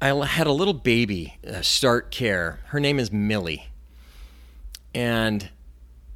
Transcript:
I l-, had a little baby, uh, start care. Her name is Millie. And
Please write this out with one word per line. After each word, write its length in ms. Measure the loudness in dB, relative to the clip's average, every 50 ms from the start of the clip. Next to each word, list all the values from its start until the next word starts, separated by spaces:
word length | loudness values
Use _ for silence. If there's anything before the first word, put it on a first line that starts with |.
I 80 | 0 2
l-, 140 | 2 2
had 240 | 0 0 0 0 2
a 60 | 2
little 200 | 4 2 2 0
baby, 640 | 0 0 2 4 4 4 4 2 0 -4 -6 -8 -12 -16 -14
uh, 140 | -10 -8 -4
start 500 | -2 0 0 2 4 4 4 2 0 -4
care. 500 | -6 -2 0 0 2 0 0 -2 -4 -8 -10 -4
Her 120 | -2 0
name 180 | 2 2 2 2
is 140 | 0 0
Millie. 560 | 0 0 2 2 0 0 -2 -4 -6 -8 -10 -16 -18 -18 -20 -20 -20 -20 -20 -20 -20 -20 -20 -20 -20 -20 -20 -20 -20 -18 -18 -16 -16 -16 -18 -10 -6
And 560 | -2 0 0 2 2 2 2 0 -2 -4 -8 -16 -20 -20 -20 -20 -20 -20 -20 -20 -20 -20 -18 -14